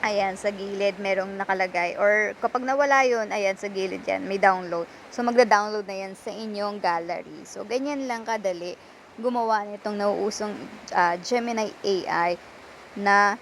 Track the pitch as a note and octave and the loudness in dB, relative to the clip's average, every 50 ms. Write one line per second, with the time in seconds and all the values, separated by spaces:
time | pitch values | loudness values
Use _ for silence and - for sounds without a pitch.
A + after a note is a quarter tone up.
0 | - A3 G#3 G3+ G3 G3 F#3+ G3 - G#3 G#3 G3 G3 G3 G3+ G3 G3+ G3+ F#3+ F#3 | -2 0 0 2 0 0 -2 -2 -2 -4 -2 -2 -6 -6 -2 0 0 0 0 0
1 | G3+ G3 F#3+ F#3+ F#3 G3 G3 G3 G3 - F#3+ F#3 F#3+ F#3 F#3 F3 F3 F3 - - | 0 0 0 0 0 -4 -4 -6 -2 -2 0 0 0 0 0 -2 -2 -2 0 2
2 | G3+ G3+ G#3 G#3+ G#3+ G3+ G3+ - - A3+ - B3+ B3+ B3+ C4+ C#4 C#4+ C#4 C#4 C4+ | 4 4 4 4 2 0 -2 -2 -4 -2 0 0 0 0 2 2 4 6 6 6
3 | C4 B3+ A#3+ A3+ G#3+ G#3 G3 G#3+ G3+ F#3+ F#3+ F#3+ - G3+ G3+ G3 F#3+ F#3 F#3+ F#3+ | 6 4 2 0 -2 -2 -2 0 0 0 0 0 -6 -6 -4 -2 -4 -2 -4 -6
4 | - F#3+ F#3+ F#3+ F#3+ F#3 G3 G3 G3 G3 F#3+ F#3 F#3 E3+ E3+ E3+ E3+ - - - | -4 -2 -2 -2 -2 -4 0 6 6 6 6 4 0 -4 -4 -4 -4 -6 -10 -20
5 | - - - - A#3+ A#3+ A#3+ A#3+ B3 G#3 - G3+ G#3 G#3+ G#3+ G#3+ G3+ G3 G3 F#3+ | -20 -14 -6 -2 -2 2 6 6 8 8 6 4 4 2 -4 -6 -6 -6 -8 -8
6 | F#3+ F#3+ F#3+ - - A#3 G3 G3+ A3+ A3 G#3 G3+ G3+ G#3 G#3 G#3 F#3+ F3+ E3+ E3+ | -8 -10 -12 -12 -12 -12 -10 -10 -10 -8 -6 -4 -4 -4 -4 -2 0 0 0 0
7 | E3+ E3+ E3+ E3+ F3 D#3 D#3 D3+ - - - G3 G3+ G#3 A#3 B3+ C4+ C#4+ D4 C#4 | -2 -4 -6 -8 -8 -12 -16 -16 -16 -14 -12 -12 -8 -4 -2 -2 -2 -2 -4 -4
8 | C4+ B3+ A#3+ A3+ A3+ A3+ A3+ A3 G3 G3 F3+ E3+ F3 F3+ - - - - - - | -4 -6 -6 -6 -4 -4 -4 -2 -2 -2 -4 -4 -6 -10 -10 -12 -18 -20 -20 -20
9 | - - - - A3+ B3 A#3+ B3 A#3 A3+ A3 G#3 G#3 G#3 G#3 G3+ - G#3+ G#3 G#3 | -20 -20 -16 -4 -4 -2 0 0 0 2 2 0 0 -4 -10 -8 -6 -6 -4 0
10 | G3+ G#3 G3 E3+ G3 G#3+ G#3 - G#3+ G#3 G3+ - C#3 - - - - - - F#3 | 0 0 0 0 0 -2 -2 -4 -6 -6 -6 -8 -12 -14 -14 -16 -14 -4 2 2
11 | F3+ F3 F3 F3+ F3 - A#3+ A#3+ A#3 A#3+ A#3 A3 A3 G#3 - - - G3 G3 F#3 | 2 2 2 -2 -2 -2 -2 -2 0 -2 -2 -2 -4 -4 -6 -6 -2 0 0 0
12 | - - E3+ E3 E3+ F3 F3 E3+ - - - - - - - - - - - G#3 | 0 -2 0 0 2 0 0 -4 -8 -20 -20 -20 -20 -20 -20 -20 -20 -16 -10 -2
13 | G3+ G3+ G3+ G3+ G3+ G3+ G3+ A#3 | 2 4 6 6 6 4 2 -2